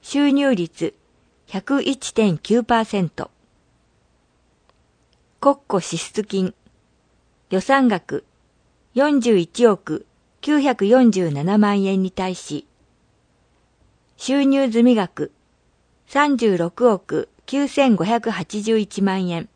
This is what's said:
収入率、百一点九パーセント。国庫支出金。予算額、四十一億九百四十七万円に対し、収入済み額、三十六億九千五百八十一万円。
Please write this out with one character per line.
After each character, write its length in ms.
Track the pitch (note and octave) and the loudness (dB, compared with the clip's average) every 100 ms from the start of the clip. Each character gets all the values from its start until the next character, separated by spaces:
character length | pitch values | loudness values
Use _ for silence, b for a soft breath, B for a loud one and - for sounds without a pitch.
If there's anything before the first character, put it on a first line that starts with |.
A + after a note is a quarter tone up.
収 300 | - C#4 C#4+ | -6 0 2
入 240 | C#4 C#4 | 2 2
率、 400 | A3+ E3+ - E3 - _ _ _ _ _ | 0 -2 -6 -8 -8 _ _ _ _ _
百 360 | F#3+ - C#4 | -12 -2 -2
一 300 | - C#4 - | -2 -6 -6
点 260 | - G#3+ D#3 | 0 0 0
九 240 | - A3+ | 0 0
パ 200 | A#3 A#3 | 2 0
ー 20 | |
セ 160 | A3+ G#3 | 0 -2
ン 80 | E3+ | -4
ト。 220 | - - _ _ _ _ _ _ _ _ _ _ _ _ _ _ _ _ _ _ _ _ _ | -6 -14 _ _ _ _ _ _ _ _ _ _ _ _ _ _ _ _ _ _ _ _ _
国 160 | C4+ C#4 _ | -2 -2 _
庫 140 | G3 | -6
支 180 | - E3 | -4 -10
出 260 | - - | -8 -10
金。 300 | G#3 G3 F#3 - _ _ _ _ _ _ _ _ _ | -6 -4 -4 -6 _ _ _ _ _ _ _ _ _
予 100 | F#3+ | -6
算 280 | - C4+ B3+ | 0 2 2
額、 360 | G3 - C#3 - _ _ _ _ _ _ | 0 -4 -10 -10 _ _ _ _ _ _
四 260 | - C#4+ C#4+ | -2 2 2
十 180 | A#3+ G#3 | 2 0
一 280 | E3+ - A#3 | 0 2 2
億 400 | G3 - D#3 - _ _ _ | 2 -4 -10 -10 _ _ _
九 200 | - D4+ | -2 0
百 260 | C#4 A#3+ G3 | 2 0 2
四 240 | B3 A#3+ | 4 4
十 200 | F#3+ E3+ | 2 -2
七 280 | C#3+ D#3+ G#3 | -2 -2 2
万 240 | G#3 G3+ | 2 0
円 200 | G3 F#3+ | -2 -2
に 80 | F#3+ | -4
対 240 | - F#3 | -4 -8
し、 320 | F3+ - D3 - _ _ _ _ _ _ _ _ _ _ _ _ _ _ _ | -8 -10 -12 -12 _ _ _ _ _ _ _ _ _ _ _ _ _ _ _
収 280 | - C#4 | -4 0
入 260 | C#4 C#4 C4+ | 2 2 0
済 120 | A3 | 2
み 120 | A#3+ | 4
額、 380 | A#3 F3+ - D3+ _ _ _ _ _ _ _ _ | 4 0 -6 -10 _ _ _ _ _ _ _ _
三 300 | C4+ D4 C4+ | 0 0 2
十 200 | A#3 F#3 | 2 2
六 320 | E3+ - B3 | -2 0 2
億 380 | G3 _ D#3 - _ - | 2 _ -6 -6 _ -6
九 200 | C#4 C#4+ | -4 -2
千 300 | - C4+ G3+ | 0 2 2
五 80 | |
百 260 | F3 A#3 A3+ | 2 -2 -2
八 320 | F3+ E3+ G#3 | -6 -8 -8
十 160 | G#3 A3+ | -2 -2
一 240 | G#3 - | -2 -2
万 260 | G3 F#3+ F#3 | -2 -2 -4
円。 200 | E3+ - | -6 -10